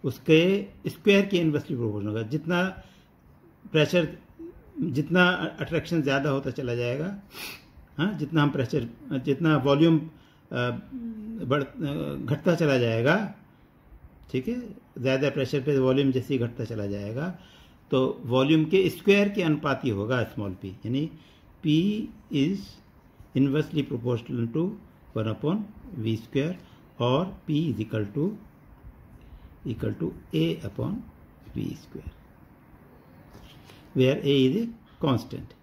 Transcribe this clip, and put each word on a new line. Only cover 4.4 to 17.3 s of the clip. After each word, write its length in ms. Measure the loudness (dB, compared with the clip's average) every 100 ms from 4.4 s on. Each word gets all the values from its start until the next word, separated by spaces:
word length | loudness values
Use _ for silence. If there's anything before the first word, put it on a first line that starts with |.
| -18 -18 -18 -6
जितना 480 | -2 -2 2 4 4 4 -4 -6
attraction 420 | -4 -4 0 0
ज़्यादा 280 | 2 0 0
होता 200 | -2 -2
चला 240 | -4 -4
जाएगा, 440 | -2 -2 -2 -4 -8 -14 -16 -16 -16 -20 -20 -16 -2
हाँ, 200 | -2 -2
जितना 240 | 0 2
हम 80 | 2
pressure, 380 | 2 0 -2 -4 -10 -6
जितना 440 | -4 -2 2 4 4
volume, 420 | 4 6 6 4
अ, 120 | 0 -16 -20 _ _ -4 -4 -4 -10 -12 -10 -10 -12 -10
बढ़, 200 | -2 0
अ, 500 | -2 -6 -6 -4 -6 -6
घटता 300 | -4 0 2
चला 240 | 2 4 4
जाएगा, 560 | 2 2 2 2 0 -10 -20 -20 -20 _ -20 -20 -20 -20 -6
ठीक 180 | -6 -4
है, 260 | -6 -10 -18 _ -4
ज़्यादा 320 | 0 2 0
pressure 300 | 0 -2 0
पे 180 | 2 2
volume 320 | 4 4 4
जैसे 220 | 0 0
ही 60 | -2
घटता 240 | -2 -4
चला 220 | -8 -6 -6
जाएगा, 520 | -6 -6 -6 -6